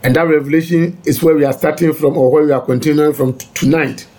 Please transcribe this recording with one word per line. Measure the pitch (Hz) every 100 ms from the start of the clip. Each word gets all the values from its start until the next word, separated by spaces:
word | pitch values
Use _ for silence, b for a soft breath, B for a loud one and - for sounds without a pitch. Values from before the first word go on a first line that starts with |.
And | 127 131
that | 165
revelation | 151 139 160 165 170 170 -
is | - 123
where | 160
we | 156
are | 139
starting | 131 156 151 165
from, | 156 147 139
or | 131
where | 151
we | 151
are | -
continuing | - 127 156 147 151
from | 143 131 127
t-, | -
tonight. | - 131 160 143 - -